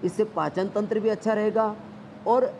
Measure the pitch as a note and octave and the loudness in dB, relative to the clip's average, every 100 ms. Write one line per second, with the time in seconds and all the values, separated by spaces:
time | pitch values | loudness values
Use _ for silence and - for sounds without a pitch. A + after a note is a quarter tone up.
0 | F#3 F3 G#3+ E3+ D3+ E3 G3 G#3 G#3 A3 | -4 -2 -2 0 -2 0 -2 -2 0 0
1 | G#3+ G#3+ A3 G#3+ G#3+ G#3 A3 G#3+ - - | 0 0 0 2 2 2 0 -2 -12 -18
2 | - - - B3 B3+ - | -18 -8 2 4 4 2